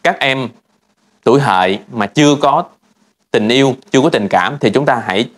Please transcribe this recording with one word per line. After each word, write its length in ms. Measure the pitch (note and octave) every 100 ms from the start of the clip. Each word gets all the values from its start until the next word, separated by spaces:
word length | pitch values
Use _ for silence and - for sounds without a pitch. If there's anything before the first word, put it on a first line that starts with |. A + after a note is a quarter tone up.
Các 160 | E3+ F#3+
em 300 | C#3 C3+ B2 - _ _ _ _ _ _
tuổi 160 | - C3
Hợi 380 | C3 F#2 F#2 G2+ -
mà 140 | A#2 G2+
chưa 280 | - D3 C#3+
có 240 | C#3+ D3 F3 _ _ _ _ _ _
tình 180 | A#2 G#2+
yêu, 260 | B2+ C3+ B2 _
chưa 100 | C3
có 100 | D#3
tình 180 | B2 G2+
cảm 280 | F#2 F2+ C#3+
thì 100 | A#2
chúng 160 | B2+ C#3+
ta 160 | B2 G2+
hãy 220 | F#2+ A#2+